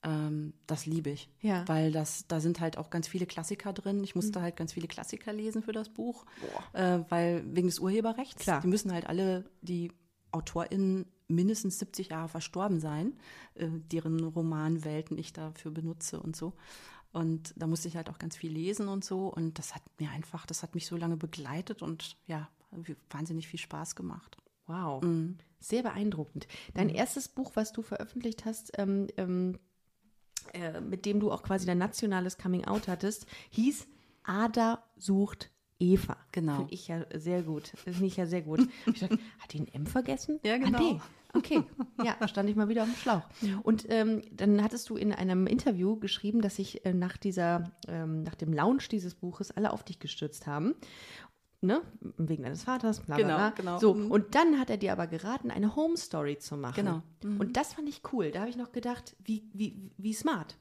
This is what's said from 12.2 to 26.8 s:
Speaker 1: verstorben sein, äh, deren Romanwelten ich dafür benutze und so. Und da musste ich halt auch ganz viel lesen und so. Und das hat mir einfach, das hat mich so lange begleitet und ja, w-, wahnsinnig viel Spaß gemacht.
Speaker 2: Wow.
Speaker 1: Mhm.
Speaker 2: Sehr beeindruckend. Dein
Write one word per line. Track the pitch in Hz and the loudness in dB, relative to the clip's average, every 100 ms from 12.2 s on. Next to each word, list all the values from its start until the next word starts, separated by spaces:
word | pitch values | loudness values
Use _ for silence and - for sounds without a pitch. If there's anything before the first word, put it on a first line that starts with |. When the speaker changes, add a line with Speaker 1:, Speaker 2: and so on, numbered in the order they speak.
| 165 | -6
Speaker 1:
verstorben | 160 - 175 202 175 | -6 -6 -2 2 2
sein, | 156 151 190 285 - - - - | 0 0 -2 -4 -14 -20 -20 -6
äh, | 165 165 160 | -4 -4 -2
deren | 165 160 160 | -2 2 0
Romanwelten | 165 160 165 156 156 165 156 151 156 156 | 0 0 0 2 2 2 0 -4 -4 -6
ich | 165 | -6
dafür | - 156 160 160 | -8 -10 -8 -8
benutze | 156 160 165 - 160 | -4 -4 -4 -6 -6
und | 165 160 | -6 -6
so. | 160 - - - - - - | -6 -8 -18 -20 -20 -20 -10
Und | 165 165 160 160 - | -2 0 0 -4 -6
da | 160 | -2
musste | 160 170 | -2 -2
ich | 165 | -6
halt | 160 | -8
auch | 170 | -8
ganz | 160 - | -10 -8
viel | 165 | -6
lesen | 156 170 208 202 | -4 -2 -2 -2
und | 196 | -2
so. | 190 185 190 | -2 -2 -2
Und | - 165 160 | -2 -2 -2
das | - | -10
hat | - - _ | -12 -16 _
mir | 151 | -6
einfach, | 135 160 165 - | -6 -8 -10 -8
das | - | -8
hat | 160 170 | -6 -8
mich | - | -6
so | 170 | -4
lange | 170 165 | -2 -2
begleitet | 160 165 139 147 185 214 | -4 -8 -8 -6 -6 -8
und | - 160 - - - | -6 -8 -10 -16 -8
ja, | 160 151 _ _ | -8 -8 _ _
w-, | 180 170 151 _ | -14 -12 -12 _
wahnsinnig | 143 160 165 160 | -8 -6 -6 -6
viel | 165 | -10
Spaß | - 151 165 - | -10 -8 -10 -8
gemacht. | 180 175 - - _ _ - | -8 -10 -16 -20 _ _ -10
Speaker 2:
Wow. | 170 175 135 | -6 -4 0
Speaker 1:
Mhm. | 175 165 160 180 - _ | 2 2 0 -6 -14 _
Speaker 2:
Sehr | - 233 | -2 0
beeindruckend. | 247 - 208 175 147 151 - - - | 0 0 0 0 -4 -8 -12 -16 -10
Dein | - | 2